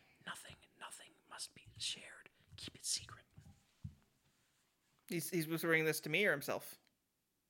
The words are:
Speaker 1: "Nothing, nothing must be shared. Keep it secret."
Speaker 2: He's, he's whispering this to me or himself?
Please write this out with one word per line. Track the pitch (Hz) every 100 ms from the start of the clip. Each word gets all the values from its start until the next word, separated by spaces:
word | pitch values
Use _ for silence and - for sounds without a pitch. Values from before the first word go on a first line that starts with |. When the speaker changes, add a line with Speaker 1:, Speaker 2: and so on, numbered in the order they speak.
| - _ -
Speaker 1:
"Nothing, | - - - - _
nothing | - - - - _
must | - -
be | - - -
shared. | - - - - - - _ -
Keep | - -
it | -
secret." | - - - - - - - _ _ - - _ _ _ _ _ _ _ _ _ _ -
Speaker 2:
He's, | 170 -
he's | 180 156
whispering | 165 170 160
this | 156 151
to | 151
me | 165
or | 208
himself? | 143 - - - - _ _ _ _ _ _ _